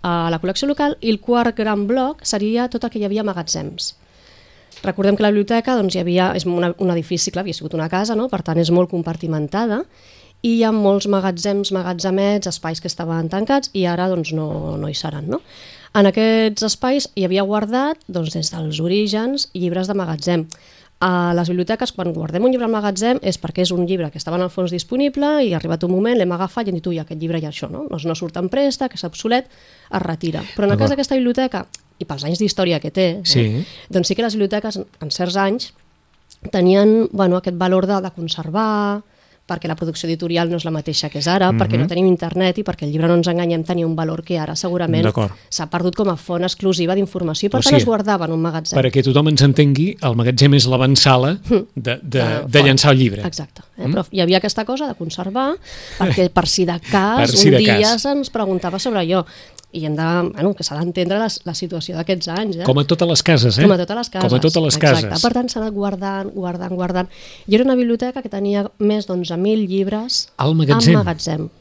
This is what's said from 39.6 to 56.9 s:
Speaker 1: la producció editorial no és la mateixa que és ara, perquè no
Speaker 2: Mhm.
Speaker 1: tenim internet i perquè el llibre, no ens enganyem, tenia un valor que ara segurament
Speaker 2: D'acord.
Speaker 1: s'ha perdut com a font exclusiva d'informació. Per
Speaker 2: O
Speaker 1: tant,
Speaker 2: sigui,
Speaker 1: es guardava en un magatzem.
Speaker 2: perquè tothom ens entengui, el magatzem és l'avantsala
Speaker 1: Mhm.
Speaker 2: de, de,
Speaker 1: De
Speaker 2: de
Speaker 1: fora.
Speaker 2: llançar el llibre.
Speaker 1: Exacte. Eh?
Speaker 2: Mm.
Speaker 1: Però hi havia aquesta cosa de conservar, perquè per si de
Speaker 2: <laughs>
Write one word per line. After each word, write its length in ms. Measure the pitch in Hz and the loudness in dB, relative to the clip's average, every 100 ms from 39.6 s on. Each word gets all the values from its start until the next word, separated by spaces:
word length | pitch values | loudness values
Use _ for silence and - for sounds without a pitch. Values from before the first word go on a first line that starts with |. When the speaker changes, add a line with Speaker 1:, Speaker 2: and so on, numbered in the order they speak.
| 160 | -6
Speaker 1:
la 80 | 160 | -4
producció 320 | 165 160 165 | -6 -6 -4
editorial 420 | 165 170 170 170 | -4 -2 -2 0
no 60 | 175 | -2
és 80 | |
la 80 | 165 | -4
mateixa 380 | 156 151 151 147 | -4 -4 -4 -4
que 100 | - | -4
és 80 | 170 | 0
ara, 220 | 190 185 | 2 2
perquè 220 | 113 113 113 | 2 2 2
no 80 | |
Speaker 2:
Mhm. 40 | 160 | 0
Speaker 1:
tenim 160 | 175 185 | 2 2
internet 500 | 175 165 165 185 180 | 2 0 0 0 0
i 40 | |
perquè 200 | 202 170 147 | -4 -4 -4
el 60 | |
llibre, 140 | 156 165 | 0 4
no 60 | 170 | 4
ens 120 | 170 | 2
enganyem, 360 | 170 170 165 160 | 0 0 -2 -2
tenia 200 | 175 165 | -2 -2
un 100 | 160 | -2
valor 260 | 160 160 | -2 -4
que 160 | 165 170 | -4 -4
ara 160 | 151 156 | -4 -4
segurament 480 | 185 175 170 113 | -4 -2 0 2
Speaker 2:
D'acord. 300 | 107 104 104 92 _ | 2 2 -2 -4 _
Speaker 1:
s'ha 160 | - 165 | -8 -4
perdut 240 | - 180 | -2 -2
com 140 | 269 202 | 0 0
a 60 | 160 | -2
font 260 | - 175 | -4 -2
exclusiva 520 | 180 - 190 180 170 190 | -2 0 0 0 0 0
d'informació. 540 | 196 185 170 156 202 | -2 -2 -4 -2 0
Per 100 | 254 | 4
Speaker 2:
O 20 | |
Speaker 1:
tant, 100 | 277 | 6
Speaker 2:
sigui, 40 | 285 | 6
Speaker 1:
es 40 | 233 | 4
guardava 400 | 220 214 196 160 | 0 0 0 0
en 60 | |
un 80 | 160 | -2
magatzem. 380 | 165 160 156 143 | -2 -2 -2 2
Speaker 2:
perquè 240 | 127 135 | 2 2
tothom 240 | 135 131 156 | 4 4 4
ens 140 | 151 | 6
entengui, 560 | 139 135 147 139 175 - | 6 6 4 4 0 0
el 140 | 139 117 | 0 2
magatzem 380 | 117 127 139 | 2 4 6
és 120 | 139 127 | 6 4
l'avantsala 640 | 127 131 135 143 127 131 196 - | 2 4 4 6 4 4 -2 0
Speaker 1:
Mhm. 160 | 220 208 - | 0 0 -6
Speaker 2:
de, 200 | 120 120 | -4 -6
de, 20 | |
Speaker 1:
De 180 | 143 131 113 113 139 | -2 0 0 -2 2
Speaker 2:
de 120 | 143 | 6
Speaker 1:
fora. 40 | 139 | 6
Speaker 2:
llançar 180 | 131 147 | 6 6
el 60 | 131 | 6
llibre. 280 | 127 101 131 | 4 0 -6
Speaker 1:
Exacte. 340 | - 147 - - - | -8 -14 -16 -20 -8
Eh? 100 | 180 | -2
Speaker 2:
Mm. 60 | |
Speaker 1:
Però 120 | 190 170 | -2 -2
hi 100 | 196 | 0
havia 160 | 175 185 | 2 2
aquesta 260 | 208 - | 2 -4
cosa 240 | 214 269 294 | -4 -4 -4
de 80 | - | -6
conservar, 600 | 165 - 180 220 269 339 - - - - | -8 -8 -6 -2 -2 -4 -10 -18 -16 -4
perquè 300 | 190 175 180 | 0 2 4
per 160 | 180 175 | 2 2
si 160 | - 175 | 0 0
de 140 | 170 | -2
Speaker 2:
<laughs> 120 | - | 0